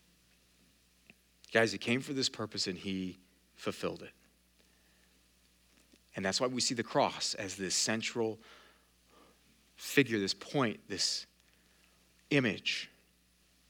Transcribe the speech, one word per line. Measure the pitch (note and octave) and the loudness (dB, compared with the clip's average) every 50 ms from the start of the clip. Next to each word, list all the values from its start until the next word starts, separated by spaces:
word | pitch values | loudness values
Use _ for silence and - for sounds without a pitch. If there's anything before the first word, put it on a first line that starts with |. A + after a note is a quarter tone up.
| _ _ _ _ _ _ _ _ _ _ _ _ _ _ _ _ _ _ _ _ _ _ - _ _ _ _ _ _ - - | _ _ _ _ _ _ _ _ _ _ _ _ _ _ _ _ _ _ _ _ _ _ -20 _ _ _ _ _ _ 2 4
Guys, | A2+ A2+ A2 | 4 6 6
he | G2 G2+ | 2 -2
came | - - A#2+ C3 | 0 0 0 0
for | C3+ D3 | 0 -2
this | C#3+ C3 B2+ - | -2 0 0 0
purpose | - - A2 G2+ - G2+ - | 0 -2 -8 -6 -4 -4 -2
and | G2+ F#2 E2+ | -2 -2 -4
he | E2 G2+ F#2+ F#2+ F#2 F#2 F2+ - - _ _ _ _ _ _ | -4 -4 -2 -2 -4 -4 -6 -10 -18 _ _ _ _ _ _
fulfilled | - - - - - - F2+ F2+ - | -8 -6 -6 -6 -2 -4 -4 -4 -6
it. | - - - _ _ _ _ _ _ _ _ _ _ _ _ _ _ _ _ _ _ _ _ _ _ _ _ _ _ _ _ _ _ _ _ - - _ - - _ _ - | -12 -16 -18 _ _ _ _ _ _ _ _ _ _ _ _ _ _ _ _ _ _ _ _ _ _ _ _ _ _ _ _ _ _ _ _ -20 -20 _ -20 -20 _ _ -8
And | - F#2+ | -2 -2
that's | F#2+ G2 - | 0 2 2
why | C3 B2+ | 2 2
we | C3 B2 | 2 2
see | A2+ - C#3 | 0 0 0
the | A#2 A2 | 0 -2
cross | - - D3+ B2 F2+ - - - - - | 0 4 4 4 4 2 0 -4 -4 -2
as | - G#2+ F#2+ F#2 | -4 -6 -8 -6
this | F#2+ F#2+ F2+ E2+ | -4 -2 0 0
central | - - - A2 A2+ A2 - - A#2+ A2+ A2 A2 G#2+ - - - - - - - _ _ _ _ _ _ _ - - - - - _ _ _ - _ _ _ _ | 2 2 2 0 0 -2 -2 0 0 0 0 -2 -6 -14 -20 -20 -20 -20 -20 -20 _ _ _ _ _ _ _ -20 -20 -20 -20 -20 _ _ _ -20 _ _ _ _
figure, | - - - - - C#3 A2+ A2+ G#2+ | -14 -10 0 4 4 4 4 4 0
this | G2 F#2+ - | 0 0 -2
point, | - - - - D3 C3+ A2+ G2+ - - - | -6 -8 -4 0 0 0 0 0 -4 -8 -8
this | - A2+ - - - - - - _ _ _ _ _ _ _ _ _ _ _ _ _ _ _ _ _ _ _ _ | -4 -2 0 0 -2 -4 -8 -12 _ _ _ _ _ _ _ _ _ _ _ _ _ _ _ _ _ _ _ _
image, | D3+ C#3+ B2+ A2+ F2 - - - - - - - - - _ _ _ _ _ _ _ _ _ _ _ _ _ | 2 4 4 4 0 0 -2 -4 -4 -4 -6 -10 -14 -20 _ _ _ _ _ _ _ _ _ _ _ _ _